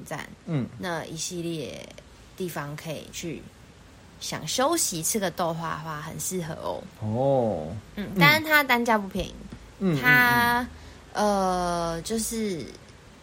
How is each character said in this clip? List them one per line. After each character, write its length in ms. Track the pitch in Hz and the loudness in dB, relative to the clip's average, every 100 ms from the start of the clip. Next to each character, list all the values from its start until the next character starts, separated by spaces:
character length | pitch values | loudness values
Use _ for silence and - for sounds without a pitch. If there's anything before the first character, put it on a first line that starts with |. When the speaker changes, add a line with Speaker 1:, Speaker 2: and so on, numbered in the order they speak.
| - | -10
Speaker 1:
站， 140 | 156 - - - | -10 -10 -14 -4
Speaker 2:
嗯。 220 | 156 110 113 | -2 -2 -6
Speaker 1:
那 260 | 180 170 - | -6 -6 -6
一 120 | 160 | -8
系 240 | - 180 | -8 -6
列 420 | 170 165 117 73 - - - - - - | -6 -6 -8 -10 -14 -18 -20 -20 -20 -8
地 100 | 185 | -6
方 280 | 156 143 151 | -6 -6 -8
可 140 | 165 | -8
以 160 | 135 - | -10 -10
去， 300 | - 175 127 - - - - - - - - | -10 -8 -8 -12 -18 -20 -20 -20 -20 -20 -14
想 280 | - 156 156 | -8 -6 -2
休 300 | - 269 339 | 2 4 4
息 240 | - 170 | 0 -2
吃 180 | 160 226 | -2 0
个 120 | 190 | -2
豆 200 | 160 170 | 0 -2
花 200 | 165 165 | -2 -4
的 60 | 160 | -6
话， 220 | 160 151 | -6 -8
很 180 | 156 156 | -8 -8
适 240 | - 185 | -4 -4
合 100 | 160 - | -4 -6
哦。 220 | - - - - | -6 -6 -8 -8
Speaker 2:
哦。 680 | 107 113 139 135 113 87 78 104 - - | -4 0 4 4 2 0 -4 -8 -10 -8
Speaker 1:
嗯， 120 | 196 | -4
Speaker 2:
嗯。 40 | 196 | 4
Speaker 1:
但 200 | 285 311 | 6 6
是 80 | 311 | 6
它 160 | 311 | 4
单 220 | 269 240 240 | 6 4 4
价 140 | 220 | 2
不 80 | 196 | 2
便 180 | 190 170 | -6 -6
宜。 80 | - - - - - | -10 -14 -16 -18 -2
Speaker 2:
嗯， 160 | 196 170 | 2 4
嗯， 20 | |
嗯。 20 | |
Speaker 1:
它， 680 | 247 247 247 240 240 240 247 - - - - | 6 8 8 6 4 2 0 -8 -18 -18 -8
呃， 840 | - 208 202 185 180 180 175 170 165 | 0 2 4 2 2 0 0 0 -2
就 160 | 165 226 | -4 -2
是， 440 | 220 226 214 170 107 - - - - - | -2 -2 -2 -4 -6 -12 -20 -20 -20 -20